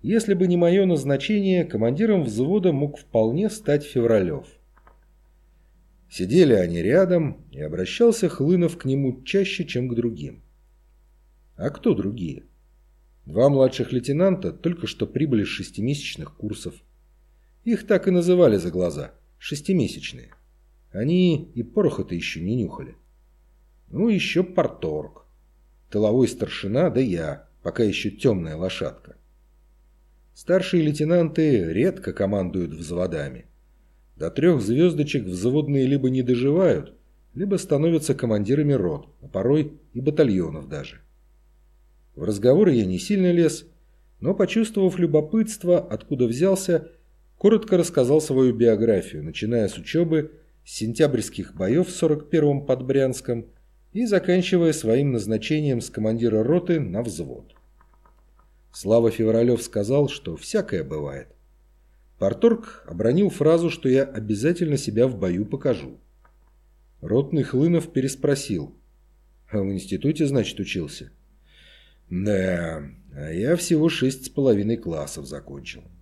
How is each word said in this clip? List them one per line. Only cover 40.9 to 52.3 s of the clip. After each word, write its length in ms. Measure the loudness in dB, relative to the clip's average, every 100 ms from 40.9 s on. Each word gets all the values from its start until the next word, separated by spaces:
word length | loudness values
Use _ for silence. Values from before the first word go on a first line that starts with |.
| -18 _ _ _ _ _ _ _ _ _ _ _
В 100 | -10
разговоры 480 | -6 0 4 6 6
я 140 | 4 0
не 120 | -2
сильно 320 | -2 2 2
лез, 360 | 4 2 0 -14 _ _ _ _ _
но, 140 | -4
почувствовав 640 | 0 0 0 0 2 0 2
любопытство, 800 | 2 2 2 0 -2 -4 2 2
откуда 480 | 2 -10 -6 0 0
взялся, 640 | 2 2 2 2 -2 -2 -20 _ _ _ _
коротко 400 | 4 4 4 2
рассказал 460 | 2 2 4 2
свою 320 | 2 2 4
биографию, 680 | 4 4 4 4 2 0 -10
начиная 460 | -10 -6 -2 0 -2
с 80 | -4
учебы, 560 | -4 0 2 0 -2 -12 _ _
с 80 | -16 -8
сентябрьских 800 | -6 0 2 2 -4 -8 -12
боев 340 | -4 0 2 0
в 60 |
сорок 360 | 0 0 0 0